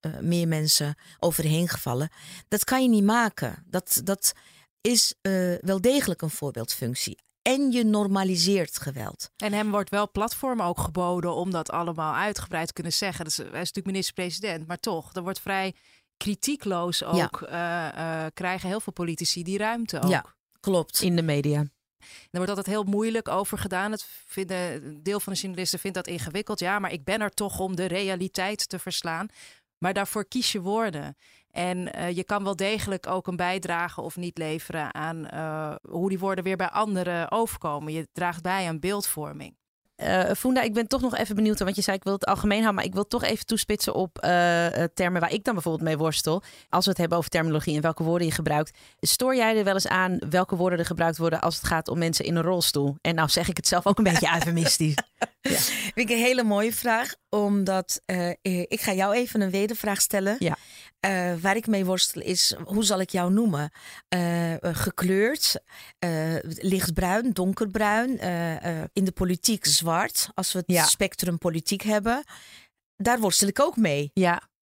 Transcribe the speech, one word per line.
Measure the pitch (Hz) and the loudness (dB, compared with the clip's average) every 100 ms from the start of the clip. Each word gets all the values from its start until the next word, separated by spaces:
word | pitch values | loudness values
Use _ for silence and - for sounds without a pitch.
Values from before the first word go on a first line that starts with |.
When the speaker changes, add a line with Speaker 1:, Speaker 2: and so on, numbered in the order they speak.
Speaker 1:
eh, | 156 - | -8 -4
meer | 170 175 165 | 0 2 2
mensen | 156 156 - 147 147 - - | 2 2 2 0 -6 -12 -2
overheen | 175 - 156 156 170 | 0 2 2 2 2
gevallen. | - 127 123 156 - - - - | -2 -4 -2 -4 -8 -20 -16 -4
Dat | 208 | -2
kan | - 262 | 2 2
je | 254 | 6
niet | 220 | 6
maken. | 202 240 220 - 123 - - | 6 4 2 -2 -6 -6 -6
Dat, | 185 - - | -4 0 -2
dat | 87 - - - - - _ _ | 0 0 0 -4 -16 -20 _ _
is, | 220 233 - - | 2 4 2 0
eh, | 196 190 180 175 | -2 0 0 0
wel | 185 190 | 0 2
degelijk | 233 277 233 170 | 4 4 2 -2
een | 156 | -4
voorbeeldfunctie, | - 143 117 113 - 120 135 - - _ _ | -4 -6 -6 -6 -4 -4 -4 -6 -8 _ _
en | - 269 277 | 0 2 2
je | 247 | 4
normaliseert | 220 214 202 196 190 180 175 196 160 - | 4 4 2 2 2 2 2 2 0 -4
geweld. | 143 135 104 - - - | -8 -8 -10 -10 -16 -8
Speaker 2:
En | 214 | -4
hem | 208 214 | -2 0
wordt | 202 190 | 0 0
wel | 202 208 | -2 -2
platform | 196 226 - 262 233 | -2 -2 -2 -2 0
ook | 175 175 | 0 0
geboden | 175 170 175 180 175 | -2 -2 0 0 0
om | 147 185 | -2 -2
dat | 175 160 | -2 -2
allemaal | 160 175 165 156 | -4 -4 -2 -2
uitgebreid | 135 208 202 - 165 165 | 0 -2 -4 -6 -6 -6
te | |
kunnen | - 165 | -6 -4
zeggen. | - 196 - | -2 -2 -6
Dus | 156 - | -6 -6
hij | 107 | -6
is | |
natuurlijk | 147 175 - 185 | -8 -6 -6 -4
minister-president, | 190 185 - 180 165 208 165 160 | -4 -4 -4 -6 -4 -6 -6 -8
maar | 175 | -6
toch, | 233 165 - | -4 -4 -6
er | 185 | -8
wordt | 175 190 | -6 -6
vrij | - 190 190 - _ _ _ - | -4 -2 -2 -6 _ _ _ -8
kritiekloos | 208 202 - 294 202 175 175 - | -4 -2 -2 -2 -2 -2 0 -2
Speaker 1:
Ja. | - | 0
Speaker 2:
ook, | 180 151 - | 2 2 -4
eh, | - 170 170 175 160 - 165 160 | -8 -6 -4 -4 -6 -6 -6 -6
eh, | 160 | -6
krijgen | - 185 185 185 | -6 -4 -4 -2
heel | 208 | -4
veel | 208 | -6
politici | - 170 160 170 175 | -6 -4 -2 -2 -4
die | 175 202 | -4 -4
ruimte | 214 240 226 151 | -2 -4 -4 0
ook. | 180 | 2
Speaker 1:
Ja, | 165 - _ _ _ | 2 0 _ _ _
klopt. | 196 180 151 - | 0 2 2 0
Speaker 3:
In | 185 170 | 2 2
de | |
media. | 160 143 147 147 147 _ _ _ | 2 2 2 2 0 _ _ _
Speaker 2:
Er | - - - | -20 -20 -10
wordt | 175 185 | -4 -2
altijd | 202 190 | -2 -2
heel | 214 | -2
moeilijk | 196 202 226 226 - | 0 0 0 0 0
over | 185 196 208 | -2 -2 -4
gedaan. | 202 185 208 | -2 -2 -2
Het | 214 - - - | -4 -8 -18 -12
vinden, | - 185 185 175 143 | -6 -4 -2 -4 -6
een | 139 151 | -10 -8
deel | 165 202 | -2 -2
van | 202 | -2
de | 185 | -4
journalisten | 196 180 180 175 | -4 -4 -4 -4
vindt | 196 185 | -4 -6
dat | - | -6
ingewikkeld. | 175 165 180 214 208 | -6 -6 -6 -4 -4
Ja, | 180 202 | -2 -2
maar | 185 | -2
ik | 160 | -6
ben | 139 214 | -2 -2
er | 208 | -2
toch | - 202 - | -4 -6 -4
om | 190 180 | -4 -2
de | |
realiteit | 185 185 196 185 185 - 190 214 - | -2 -2 -2 -2 -4 -2 -4 -4 -6
te | 180 | -6
verslaan. | 185 - 170 165 208 - - - _ - | -6 -6 -4 -6 -8 -12 -20 -20 _ -4
Maar | 240 | -2
daarvoor | 214 202 214 196 | 0 -2 -4 -4
kies | 254 - | -2 -2
je | 208 | -2
woorden. | 180 220 220 151 147 - _ _ _ | -2 0 0 -4 -10 -14 _ _ _
En, | - 180 180 180 | -4 -4 -2 -6
eh, | - 175 180 | -6 -4 -4
je | |
kan | 185 208 | -2 -2
wel | 202 180 | -2 -2
degelijk | 196 214 202 190 - | -2 -2 -4 -6 -4
ook | 185 185 | -4 -4
een | 180 | -2
bijdrage | 180 190 180 170 175 - | -2 -2 -2 -4 -4 -6
of | 165 175 | -10 -8
niet | 175 165 | -8 -6
leveren | 156 160 - 165 147 | -6 -6 -6 -6 -6
aan, | - 160 165 151 | -6 -8 -8 -10
eh, | 156 156 156 156 - - | -8 -6 -6 -8 -10 -8
hoe | 170 190 | -4 -2
die | 190 | 0
woorden | 196 190 | -2 -2
weer | 185 185 | -2 -2
bij | 185 | -2
anderen | - 214 190 180 170 165 | 0 0 0 -2 -2 -2
overkomen. | 220 226 - 160 147 151 | 0 -2 -4 -4 -4 -6
Je | 160 151 | -8 -8
draagt | - 175 165 | -4 -4 -2
bij | 175 190 175 | -2 -2 -2
aan | 160 | -2
beeldvorming. | 175 202 - 151 147 147 - _ _ _ _ - | -2 -2 -2 -4 -8 -10 -16 _ _ _ _ -6
Speaker 3:
Eh, | - 185 - 202 | 0 2 2 2
Funda, | 254 254 | 2 2
ik | 226 | 2
ben | 220 220 | 0 0
toch | 269 | 0
nog | 254 - | 0 0
even | 226 | -2
benieuwd, | 208 214 208 | 2 2 2
want | 190 202 | 0 0
je | |
zei, | - 190 | -2 -2
"Ik | |
wil | 196 | -2
het | 196 - | -2 0
algemeen | 196 208 208 | 2 4 4
houden", | 226 | 4
maar | 196 | 2
ik | - | -2
wil | 185 208 | -2 0
toch | 240 | 0
even | - 220 - | 0 -2 -2
toespitsen | 226 - 208 - | -2 0 -2 0
op, | - 185 - | 0 -2 -2
eh, | - 175 175 170 170 - | 2 4 4 4 2 0
eh, | 165 | -2
termen | - 180 180 | 0 0 2
waar | 170 | 0
ik | 226 | 0
dan | 247 | 0
bijvoorbeeld | 202 170 160 | -2 -2 -2
mee | 160 151 | 0 2
worstel. | 160 151 160 175 - - - | 0 0 0 -2 -4 -20 -2
Als | 180 | 0
we | 190 | 2
het | 180 | 0
hebben | 165 170 | 2 0
over | 151 | 0
terminologie | 170 160 151 160 151 | 0 2 0 0 0
en | |
welke | 160 156 | 0 0
woorden | 160 175 165 | 0 2 0
je | |
gebruikt, | 160 151 151 156 - - - | 0 0 0 -2 -8 -20 -4
stoor | - - 254 262 | 0 2 2 4
jij | 220 220 | 4 4
er | |
wel | 202 | 4
eens | 196 190 | 2 2
aan | 185 185 175 - | 2 2 0 0
welke | 180 185 175 | 2 2 2
woorden | 180 175 | 2 2
er | 165 | -2
gebruikt | 170 165 160 | 2 0 2
worden | 165 160 | 0 2
als | 170 - | 0 -2
het | |
gaat | - 160 - | 0 0 0
om | 170 | 0
mensen | 165 160 | 2 0
in | - 170 | 0 0
een | |
rolstoel? | 165 180 - 147 139 143 | 2 2 2 2 0 0
En | 165 | 0
nou | 165 156 | 2 4
zeg | - 170 | 2 0
ik | - | 0
het | - | 2
zelf | 175 196 | 4 4
ook | 202 | 4
een | |
beetje | 196 165 175 | 6 4 4
Speaker 4:
<laughs> | |
Speaker 3:
eufemistisch. | 165 165 170 165 - 156 147 - - - _ | 2 2 2 2 4 2 2 -2 -6 -6 _
Ja. | 269 - | 0 2
Speaker 1:
Vind | - - 196 | 0 -2 -4
ik | - 233 | -2 0
een | 233 | 4
hele | 240 254 | 4 4
mooie | 220 202 220 | 4 4 2
vraag, | 220 247 226 262 - - | 0 0 0 0 -8 -2
omdat, | 208 202 202 190 190 185 - | 0 4 2 2 0 0 -6
eh, | - 180 175 | -2 -2 -2
eh, | - 190 180 175 | -2 -2 -2 -2
ik | 220 | -2
ga | - | 0
jou | 190 196 | 2 2
even | 226 247 220 | 2 2 0
een | 190 | 2
wedervraag | 196 208 226 214 196 | 2 0 0 -2 0
stellen. | - 202 190 247 | 2 2 2 0
Speaker 3:
Ja. | 175 151 - - - - | 0 -2 -8 -20 -20 -4
Speaker 1:
Eh, | 196 185 180 170 | 0 0 0 0
waar | 190 208 | 2 0
ik | 226 | 2
mee | 202 | 2
worstel | 185 185 - - | 2 2 0 0
is, | - 180 - - | -4 2 2 0
hoe | 165 202 | -2 0
zal | 208 190 | 2 2
ik | 185 | 0
jou | 185 180 | 0 2
noemen? | 202 233 147 147 - - - - | 4 4 0 -4 -8 -18 -16 -4
Eh, | 180 175 170 170 | 0 2 2 0
eh, | 165 175 160 | 0 -2 -2
gekleurd, | 190 - 180 190 226 311 - - _ - - - | -2 0 2 4 2 2 0 0 _ -20 -20 -6
eh, | 175 160 160 160 | -2 0 0 -2
lichtbruin, | - 165 190 185 170 165 180 208 240 | -4 -4 0 0 0 0 2 2 0
donkerbruin, | 185 185 190 214 214 208 214 254 247 | 0 0 0 -2 2 2 2 0 -2
eh, | 180 175 170 160 175 160 | -2 -2 -2 -4 -4 -6
eh, | 160 | -4
in | - | 0
de | 190 | 0
politiek | - 185 180 - 214 | 2 0 0 0 0
zwart, | - 139 165 165 208 - - | 2 2 2 2 0 -2 -4
als | - 185 | -2 -2
we | 180 | -2
het | 175 | 2
Speaker 3:
Ja. | 175 | 4
Speaker 1:
spectrum | 151 - 190 - 180 170 | 6 4 0 0 -2 0
politiek | 175 165 - 196 | 0 0 -2 -2
hebben. | 214 214 214 254 - - - - - _ _ - | 2 2 2 -2 -4 -20 -20 -20 -20 _ _ -4
Daar | 196 240 | 2 4
worstel | 208 - 202 | 4 4 2
ik | 226 | 4
ook | 311 233 | 4 6
mee. | 196 143 147 | 4 4 0
Speaker 3:
Ja. | - 180 175 - _ | 4 4 2 -4 _